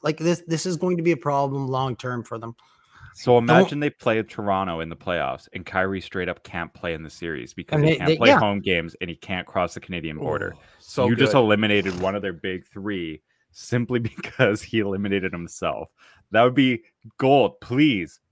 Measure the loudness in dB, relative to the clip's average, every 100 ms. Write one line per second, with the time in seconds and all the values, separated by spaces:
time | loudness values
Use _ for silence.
0 | -4 -2 0 -2 -2 -4 -4 -2 -2 0
1 | 0 0 0 0 0 -2 -4 -2 -4 -6
2 | -6 -8 -8 -10 -12 -16 _ _ _ -20
3 | -20 -4 4 6 8 6 6 2 -4 -2
4 | 0 0 -2 -6 -2 0 0 -4 -6 -8
5 | -4 -2 -2 -6 -12 -16 -4 -2 0 -2
6 | -8 -6 -6 -8 -10 -10 -10 -8 -8 -8
7 | -10 -10 -8 -8 -10 -14 -4 2 2 2
8 | 0 4 6 6 4 0 -2 -2 -4 -10
9 | -12 -12 -8 -8 -6 -4 -4 -6 -12 -10
10 | -8 -8 -6 -4 -6 -12 _ _ -10 0
11 | 2 4 4 4 4 4 4 2 0 -2
12 | -4 -4 -6 -8 -8 -8 -12 -12 -8 -8
13 | -8 -12 _ _ _ -16 -4 -4 -2 -2
14 | -4 -8 -8 0 2 2 -2 -2 -2 -2
15 | -2 -2 -2 -6 -12 -6 -6 -6 -10 _
16 | -20 _ 0 4 4 4 2 0 _ _
17 | -18 0 4 6 4 0 -4 2 2 2
18 | -4 -12 _